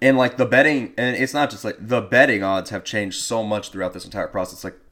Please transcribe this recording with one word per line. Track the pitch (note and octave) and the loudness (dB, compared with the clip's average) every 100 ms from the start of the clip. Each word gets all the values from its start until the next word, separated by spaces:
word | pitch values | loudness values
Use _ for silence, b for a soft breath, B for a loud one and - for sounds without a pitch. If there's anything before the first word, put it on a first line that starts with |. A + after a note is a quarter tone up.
And, | C3+ C3 | 4 4
like, | B2 - | 2 2
the | A#2+ | 2
betting, | B2+ D3 C#3+ A2 - | 4 4 2 -2 -4
and | B2 B2 | -2 0
it's | C3 | -2
not | D3 C#3 | 0 -2
just, | - | -2
like, | G#2+ - | -10 -8
the | G#2+ B2 | -2 -2
betting | G2+ A#2+ C#3 G#2 | 2 4 6 4
odds | F#2+ F#2+ F2+ | 0 -2 -2
have | G2 | -10
changed | - G#2+ G2 - | -6 -4 -4 -6
so | - A#2 | -6 -4
much | A2 G#2 - | -2 -4 -4
throughout | F#2+ F#2 | -6 -6
this | F2 - | -6 -12
entire | G2+ E2 | -8 -6
process. | G2 F#2 - | -4 -6 -8
Like, | F#2 - _ | -14 -14 _